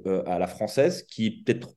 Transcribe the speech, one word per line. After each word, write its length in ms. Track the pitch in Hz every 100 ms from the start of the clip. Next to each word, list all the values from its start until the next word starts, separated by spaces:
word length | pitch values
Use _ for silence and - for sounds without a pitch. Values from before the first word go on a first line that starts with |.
| 95
euh, 180 | 95 -
à 140 | 90
la 80 | 90
française, 560 | - 107 - 151 180
qui 220 | - - 110
est 180 | -
peut-être 320 | - 127 -